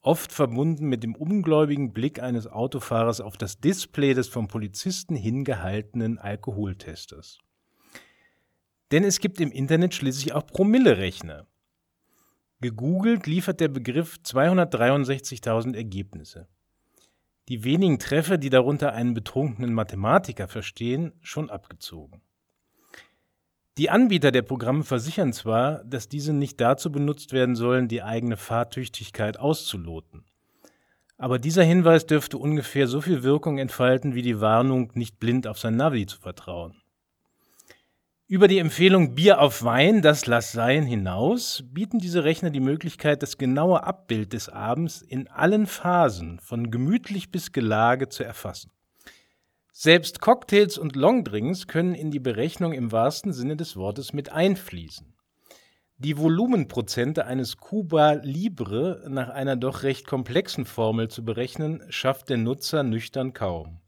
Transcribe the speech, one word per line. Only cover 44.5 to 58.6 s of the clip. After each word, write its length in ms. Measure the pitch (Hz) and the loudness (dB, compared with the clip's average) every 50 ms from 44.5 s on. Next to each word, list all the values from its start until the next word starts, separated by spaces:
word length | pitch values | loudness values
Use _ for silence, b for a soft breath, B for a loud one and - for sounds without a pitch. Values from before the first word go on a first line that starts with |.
| - 101 101 110 123 147 170 165 - - - | -12 -8 -4 -4 -2 -2 -2 -4 -6 -10 -16
in 240 | _ 135 127 139 | _ -8 -8 -8
allen 400 | - - - 147 170 208 214 214 | -8 -4 2 2 4 4 4 2
Phasen, 720 | - - - - 175 180 175 165 135 101 90 82 82 85 87 | 0 -4 -4 -2 2 4 4 4 4 2 -2 -10 -10 -12 -14
von 320 | - - 123 117 120 117 | -12 -8 -6 -6 -4 -4
gemütlich 580 | 110 120 127 147 208 240 - - 202 196 - - | -2 -2 0 0 0 0 -2 -4 -8 -8 -8 -6
bis 220 | - 185 - - | -8 -8 -8 -4
Gelage, 580 | - 139 117 107 110 107 113 117 127 131 135 131 | -4 -2 0 0 2 4 4 4 2 2 -2 -8
zu 140 | - - - | -6 -10 -10
erfassen. 480 | - - - - 101 87 - - - _ _ _ _ b b b b b b b b b b b b b b b b b - | -10 -10 -12 -12 -14 -14 -14 -18 -20 _ _ _ _ b b b b b b b b b b b b b b b b b 0
Selbst 420 | - 156 165 175 160 - - - | 6 6 6 6 6 0 -10 -2
Cocktails 580 | - 214 233 254 - - 208 202 208 185 - - | 4 4 4 4 2 2 4 4 4 4 0 -6
und 160 | 170 151 131 | -8 -6 -2
Longdrinks 720 | 135 135 180 254 254 185 - 98 107 107 131 190 185 - | 4 4 4 4 4 0 -2 -4 -4 -2 -2 -4 -4 -8
können 260 | - - 160 170 180 175 | -4 -2 0 0 0 -2
in 160 | 139 156 156 | -4 -6 -6
die 100 | 147 147 | -6 -4
Berechnung 540 | 127 127 113 104 127 165 - - 180 165 160 | -4 -4 -2 -2 -2 -4 -2 -4 -4 -4 -2
im 180 | 131 120 113 | -4 -4 -2
wahrsten 400 | 107 113 113 135 151 - - 208 | 0 2 2 2 0 -2 -6 -6
Sinne 240 | 165 123 123 139 156 | -6 -4 -4 -4 -4
des 200 | 151 165 160 - | -4 -6 -10 -8
Wortes 360 | 95 92 101 104 143 135 - | -6 -6 -6 -6 -6 -10 -8
mit 200 | - 147 139 - | -8 -8 -8 -6
einfließen. 840 | - 156 170 196 196 185 - - - 87 82 78 - - - _ _ _ _ _ b b b b b b b b b b b b b _ | -2 0 2 2 2 0 -6 -14 -14 -14 -14 -14 -18 -20 -20 _ _ _ _ _ b b b b b b b b b b b b b _
Die 180 | 127 147 156 | -6 -4 -2
Volumenprozente 1120 | 139 156 165 165 170 226 247 254 196 135 - - 123 110 - - 123 120 135 156 165 127 | 2 2 2 4 4 2 2 2 0 0 -2 -4 -6 -6 -4 -2 -2 -2 0 0 -4 -4
eines 300 | 120 127 131 127 113 - | -2 -2 -4 -4 -4 -8
Cuba 560 | _ - - - 214 202 160 165 156 151 151 147 | _ -12 -8 -6 -6 -4 0 4 6 6 6 4
Libre 920 | 147 - 143 139 160 190 226 180 - | 2 -4 -6 -6 -4 -4 -4 -4 -6